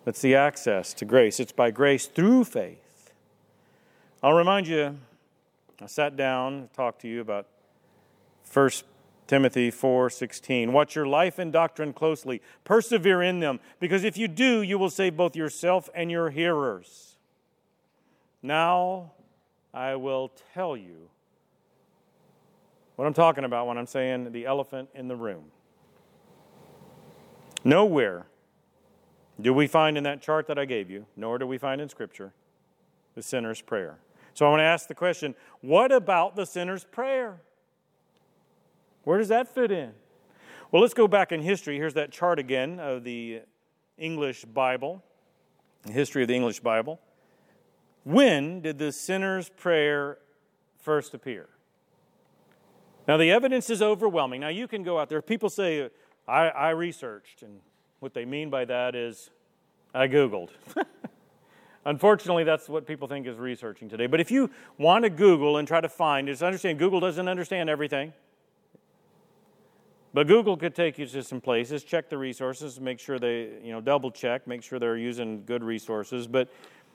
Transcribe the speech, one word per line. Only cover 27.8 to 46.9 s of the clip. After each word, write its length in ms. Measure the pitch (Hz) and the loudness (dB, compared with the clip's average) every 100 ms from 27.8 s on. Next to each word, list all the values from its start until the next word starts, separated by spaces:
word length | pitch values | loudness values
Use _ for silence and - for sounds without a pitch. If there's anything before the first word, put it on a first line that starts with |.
| 208 151 107 87 - _ _ _ _ _ _ _ _ _ _ - | 4 2 0 -4 -14 _ _ _ _ _ _ _ _ _ _ -4
do 120 | 117 | 2
we 140 | 131 143 | 2 4
find 300 | 160 156 151 | 4 2 2
in 60 | 143 | -4
that 160 | 143 | -6
chart 260 | - 156 156 | -2 -2 -2
that 100 | 143 | -4
I 60 | |
gave 260 | 139 117 92 | -4 -4 -6
you, 160 | 98 104 - | -12 -16 -12
nor 200 | 113 123 | -8 -6
do 80 | 127 | -6
we 120 | 127 | -6
find 240 | 135 135 | -6 -6
in 80 | 147 | -8
Scripture, 420 | - 110 - 98 _ _ _ _ _ _ _ _ | -12 -16 -14 -20 _ _ _ _ _ _ _ _
the 80 | - | -18
sinner's 400 | - 127 113 110 | -8 -6 -6 -8
prayer. 380 | - 110 85 78 _ _ _ | -6 -6 -6 -12 _ _ _
So 120 | - 147 | 0 4
I 40 | |
want 120 | 151 | 6
to 40 | 160 | 4
ask 220 | 165 - | 2 -2
the 80 | 156 | -4
question, 400 | 180 160 147 - - _ | -2 -2 -6 -10 -18 _
what 300 | 127 170 262 | 2 4 6
about 440 | 262 196 180 185 190 | 4 4 2 2 -2
the 100 | 185 | -8
sinner's 400 | 180 180 185 - | -6 -6 -8 -10
prayer? 560 | - 262 262 233 175 _ _ _ _ _ _ _ _ _ _ _ _ _ _ _ _ | -8 -4 -4 -6 -12 _ _ _ _ _ _ _ _ _ _ _ _ _ _ _ _
Where 140 | 143 190 | 0 0
does 100 | 208 | 2
that 180 | 226 247 | 0 0
fit 240 | 262 233 | -2 0
in? 220 | 185 123 110 _ _ _ _ - - - | -2 -6 -14 _ _ _ _ -20 -20 0
Well, 100 | 170 | 4
let's 120 | 233 | 4
go 140 | 247 214 | 6 4
back 240 | 202 180 | 4 2
in 100 | 165 | -2
history. 360 | 160 196 - 143 | -2 -4 -4 -6
Here's 180 | 156 147 | -4 -4
that 160 | 147 | -4
chart 280 | - 175 160 | -2 -2 0
again 400 | 127 131 135 180 | -2 -2 -4 -6
of 240 | 147 127 | -8 -8
the 380 | 123 117 117 113 - _ _ _ _ - | -8 -10 -10 -12 -16 _ _ _ _ -12
English 480 | 160 160 139 123 117 | -8 -4 -6 -6 -8
Bible, 580 | 113 131 127 139 185 _ _ _ _ _ _ _ _ | -2 0 -2 -6 -10 _ _ _ _ _ _ _ _
the 100 | 101 | -6
history 280 | 120 143 139 | -2 -2 0
of 60 | 120 | 0
the 80 | 123 | 0
English 240 | 120 101 | -2 -2
Bible. 400 | 117 113 120 | -2 -2 -2